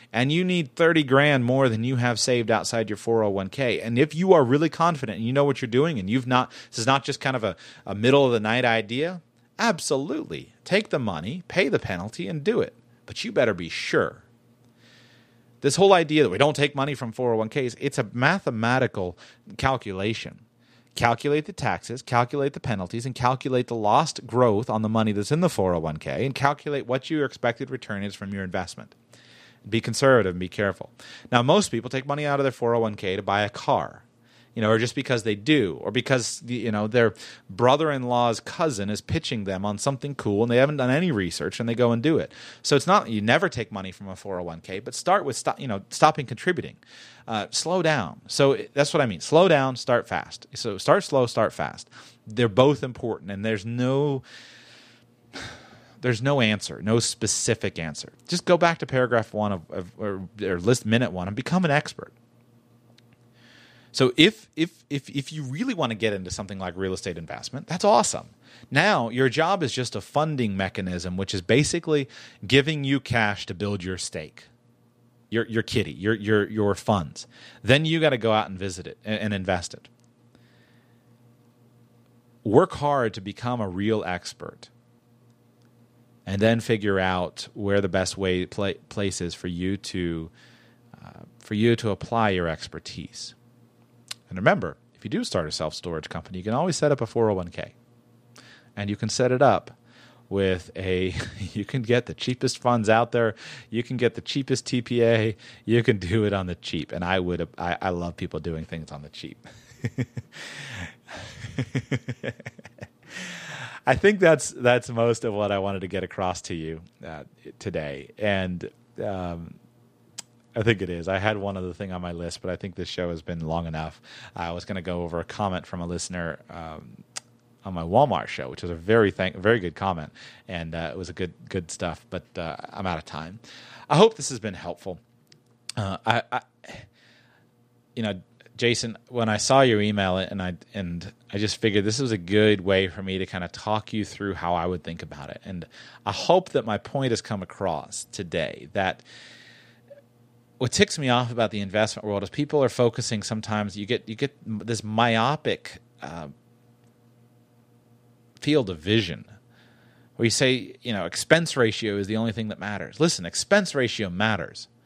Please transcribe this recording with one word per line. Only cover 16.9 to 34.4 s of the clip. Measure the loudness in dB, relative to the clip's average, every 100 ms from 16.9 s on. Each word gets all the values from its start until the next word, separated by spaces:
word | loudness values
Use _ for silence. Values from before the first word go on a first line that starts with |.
from | -4 -6
four | -2 0
oh | 0
one | 0
k's, | -2 -4 -4
it's | -4 -2
a | -2
mathematical | 2 2 2 0 0 2 2 2 -2 -6 -8 -18 -20 -18 -2
calculation. | 0 0 -4 -4 -4 -4 -10 -16 _ _ _ _ _ 0
Calculate | 2 2 0 0 -2
the |
taxes, | -6 -4 -4 -6 -12
calculate | 0 0 2 0 -4
the | -4
penalties, | -4 -4 -4 -6 -8
and |
calculate | 0 0 0 0 0 0
the | 0
lost | 4 4 4 -4 -2
growth | 4 4 4 0
on | -2
the | 0
money | 2 0
that's | 0 0
in | 2
the | 2
four | 2 0 0
oh |
one | -2 -6
k, | -6 -4 -4
and |
calculate | 0 -2 -2 -4 -6 -4
what | -4 -2
your | -4
expected | -4 -2 -4 -4 -6
return | -10 -8 -6
is | -6 -8
from | -10
your | -8
investment. | -6 -6 -8 -12 -20 _ _ -20 -20 -20 -20 _ -4
Be | -4
conservative | -2 2 6 6 4
and | -2
be | -6
careful. | -2 -2 -4 -10 -20 -20 -20 0
Now, | 2
most | 6 4 4
people | -4 -4
take | -6 -4
money | -4 0
out | 0
of |
their | 0
four | 0 0
oh | 2
one | 0 -2
k | -4 -4
to |
buy | 0 2
a | 0
car, | -2 0 0 0 -8 _ _ _ _